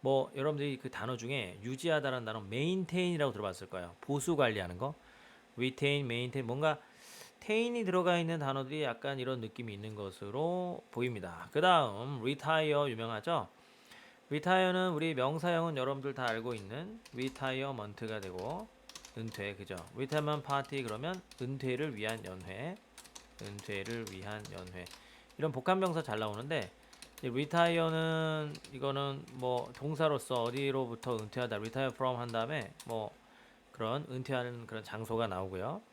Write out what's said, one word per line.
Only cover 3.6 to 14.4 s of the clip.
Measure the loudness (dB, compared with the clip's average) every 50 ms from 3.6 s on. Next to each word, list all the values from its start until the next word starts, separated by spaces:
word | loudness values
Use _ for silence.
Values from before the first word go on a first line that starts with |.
| -8 -8
거예요. | -6 -6 -6 -8 -10 -14
보수 | -2 0 0 0 2 2 6
관리하는 | 6 6 6 6 2 -2 -2 -2
거. | -2 -4 -4 -4 -6 -16 -20 -20 -20 -20 -20 -20 -20 -20 -16 -4
retain, | 0 0 0 2 4 4 4 4 4 2
maintain, | 0 0 0 -2 -2 -2 -2 -2
뭔가 | -2 -2 2 4 2 2 2 -4 -20 -20 -20 -20 -18 -18 -18 -18 -18 -18 -14
tain이 | -2 0 2 2 4 2 2 0 2
들어가 | 4 4 6 6 6 6
있는 | 6 4 2 0 0
단어들이 | 2 2 0 0 -2 -2 0 0 0
약간 | 0 0 0 -2 -2 -2 0
이런 | 0 0 0 -2
느낌이 | -2 -6 -6 -6 -8 -6 -6
있는 | -6 -8 -8 -6
것으로 | -6 -6 -6 -6 -6 -8 -4 -2 0 0 2 2 0 -2 -2 -4 -8 -10 -8
보입니다. | -2 0 0 0 0 -2 -6 -8 -8 -10 -12 0
그 | 2 6
다음 | 8 8 8 8 8 4 0 -2 -4 -4 -4 0
retire | 0 0 0 0 2 4 4 4 6 6 4 4 4 2
유명하죠? | 0 -2 -2 -2 -2 -2 0 0 0 0 0 -2 -10 -20 -20 -20 -20 -20 -20 -20 -20 -20 -20 -20 -20 -20 -8 -4
retire는 | -2 0